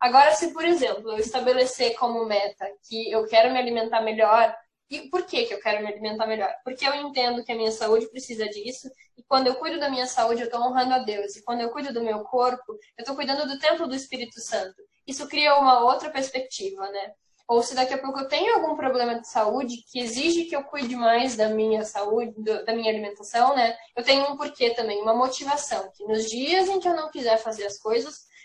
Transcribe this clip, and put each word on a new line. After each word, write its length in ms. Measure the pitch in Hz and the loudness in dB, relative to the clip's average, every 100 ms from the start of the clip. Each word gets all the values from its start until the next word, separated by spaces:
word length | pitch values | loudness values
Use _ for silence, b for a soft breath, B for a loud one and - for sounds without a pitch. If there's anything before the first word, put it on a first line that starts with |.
Agora, 300 | 247 254 294 | 4 8 8
se, 180 | 311 339 | 6 0
por 140 | 320 339 | -2 0
exemplo, 460 | 349 226 202 226 | 2 2 -2 -4
eu 80 | 214 | -4
estabelecer 760 | 220 262 247 254 254 - 233 226 | -2 0 2 4 2 2 -2 0
como 300 | 240 233 220 | -2 0 0
meta 400 | 202 202 - 196 - - | 0 -2 -4 -12 -12 -10
que 240 | 220 226 | -8 -2
eu 160 | 220 214 | -2 4
quero 240 | 226 254 | 6 6
me 80 | 254 | 4
alimentar 420 | 240 233 226 226 | 0 -2 0 0
melhor, 520 | 220 220 214 226 220 - - _ _ | 0 2 6 6 4 2 -14 _ _
e 180 | 285 - | -14 -4
por 140 | 359 | -4
que 220 | 359 269 226 | -2 -4 -2
que 80 | |
eu 60 | 196 | -2
quero 200 | 220 208 | -2 -2
me 40 | 208 | -4
alimentar 320 | 202 214 214 220 | -6 -6 -4 -2
melhor? 260 | 220 190 - | -2 -4 -6
Porque 200 | 254 262 277 | -10 -4 -2
eu 100 | 285 | -2
entendo 480 | 285 269 247 240 | -4 -2 -2 -2
que 80 | 247 | -4
a 40 | 226 | -4
minha 160 | 220 | -2
saúde 380 | 220 220 226 247 | -2 2 2 0
precisa 380 | 262 - 220 208 | -10 -12 -6 -6
disso, 400 | 208 226 269 262 b b _ | -6 -10 -12 -16 b b _
e 60 | |
quando 220 | _ 269 254 | _ 2 2
eu 80 | 254 | 0
cuido 240 | 320 330 | -4 -4
da 80 | 285 | -2
minha 200 | 254 254 | -2 -4
saúde, 340 | - 226 233 | 0 0 0
eu 80 | 233 | -2
tô 80 | 233 | -2
honrando 380 | 247 254 254 254 | 0 0 0 0
a 40 | |
Deus, 360 | 208 208 202 - | 0 -4 -6 -10
e 80 | |
quando 180 | - 240 | -6 -4
eu 80 | 233 | -4
cuido 240 | 294 277 | -6 -6
do 100 | 233 | -4
meu 180 | 226 214 | -4 -4
corpo, 520 | 208 254 247 247 - 214 B - | -2 0 0 0 -8 -16 B -14
eu 80 | 240 | -10
tô 80 | 277 | -6
cuidando 320 | 269 277 285 | -4 -2 -4
do 120 | 277 | 0
templo 280 | 311 330 294 | 2 2 -2
do 80 | 269 | -6
Espírito 460 | - 240 226 226 | -8 -10 -10 -12
Santo. 400 | - 208 190 - _ _ - | -8 -6 -6 -12 _ _ -12
Isso 220 | 277 285 | -10 -6
cria 280 | 302 294 285 | 2 4 6
uma 200 | 269 247 | 8 8
outra 280 | 240 277 302 | 6 2 -2
perspectiva, 800 | 269 269 254 262 - 196 190 - | -6 -4 -6 -8 -8 -8 -8 -8
né? 240 | 196 196 - _ _ - | -8 -10 -14 _ _ 0
Ou 160 | 233 | 2
se 100 | 233 | 2
daqui 220 | 262 254 269 | 0 -2 -2
a 20 | |
pouco 220 | 269 269 | -6 -6
eu 80 | 269 | -4
tenho 260 | 302 415 415 | 0 2 2
algum 200 | 311 302 | 2 0
problema 440 | 269 247 240 233 | -2 0 -2 -4
de 80 | - | -4
saúde 500 | 226 214 247 240 240 - | 0 0 0 -4 -8 -10
que 80 | 247 | -8
exige 460 | 233 233 330 339 330 | -6 -2 0 0 0
que 100 | 285 | -6
eu 80 | |
cuide 320 | 277 285 240 247 | -6 -6 -6 0
mais 400 | 226 233 254 214 | 4 4 2 0
da 140 | 220 | 0
minha 340 | 220 220 214 | 2 2 0
saúde, 480 | 214 202 208 233 226 220 | -2 -4 -2 0 -2 -6
do, 260 | 214 220 | -4 -2
da 100 | - 233 | -2 -2
minha 160 | 220 | 0
alimentação, 640 | 214 202 202 208 233 262 277 | -2 -6 -10 -4 2 4 6
né? 200 | 226 - B 240 | 2 0 B -4
Eu 80 | |
tenho 200 | 254 269 285 | 2 4 2
um 60 | 285 | -4
porquê 320 | 285 - 233 233 | -8 0 0 0
também, 260 | 220 202 | -2 0
uma 140 | 220 233 | 2 2
motivação, 760 | 262 254 277 285 - 208 190 - | 2 -2 -4 -4 -2 -6 -6 -10
que 60 | 208 | -2
nos 200 | 220 220 | -2 -2
dias 440 | 233 285 370 370 | -4 0 2 2
em 100 | 381 | 0
que 80 | 349 | 0
eu 80 | 330 | 0
não 140 | 311 | -4
quiser 280 | 302 233 220 | -4 2 2
fazer 280 | 220 214 202 | 0 -6 -8
as 140 | - | -6
coisas, 480 | 214 233 285 - - b | -2 -2 -2 -10 -20 b